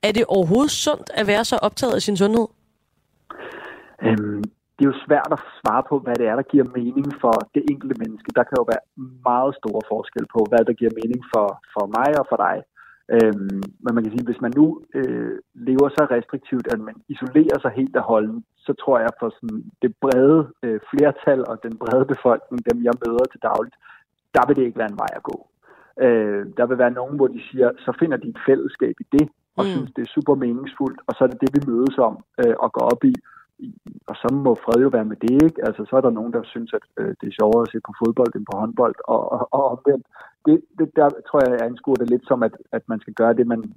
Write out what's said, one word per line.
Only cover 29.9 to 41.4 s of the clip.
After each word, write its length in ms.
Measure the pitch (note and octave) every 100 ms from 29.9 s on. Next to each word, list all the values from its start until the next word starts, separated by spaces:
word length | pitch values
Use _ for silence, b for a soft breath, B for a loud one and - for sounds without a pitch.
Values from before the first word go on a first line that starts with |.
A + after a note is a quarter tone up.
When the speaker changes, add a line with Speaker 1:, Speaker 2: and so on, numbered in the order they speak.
| -
Speaker 2:
det 60 |
er 80 | A#2+ -
super 180 | D3 C#3 B2+
meningsfuldt, 540 | A#2+ C3+ - C3+ - -
og 40 | -
så 60 | C3
er 40 |
det 100 | A#2
det, 80 | C3 C#3
vi 40 | C#3+
mødes 240 | A#2 C3 C3+ A#2
om, 60 | G#2 - -
øh, 140 | A#2+ A2+
og 60 | A2+ -
går 100 | A#2+
op 100 | B2 C#3
i. 20 | B2 b b b _ - - - - -
Og 40 | -
så 60 | A#2 C3+ C3+
må 60 | A2+ -
fred 140 | A#2 C3+
jo 40 | B2+
være 100 | G#2+
med 60 | G#2+ -
det, 100 | C3 D#3+
ikke? 120 | D#3+ A2
Altså, 140 | G#2+ G#2+
så 40 | C3
er 40 | C3
der 120 | A2+
nogen, 140 | A2+ A#2
der 60 | A2
synes, 180 | - A#2 G#2+
at, 40 | _ -
øh, 120 | A2 F#2+
det 60 | -
er 100 | -
sjovere 240 | G#2+ A2+ A2+
at 60 |
se 60 | A2+ -
på 40 | G#2+
fodbold 300 | A2+ A2+ A#2+ A2+
end 100 | G#2
på 60 | G2+
håndbold, 340 | A2 A#2 A#2+ - -
og, 80 | A2+ - B2
og, 60 | B2 C3+
og 60 | C#3 B2
omvendt. 300 | - C#3+ - B B B -
Det, 100 | E3 - -
det, 80 | D#3+ -
der 80 | F3+ - -
tror 120 | D3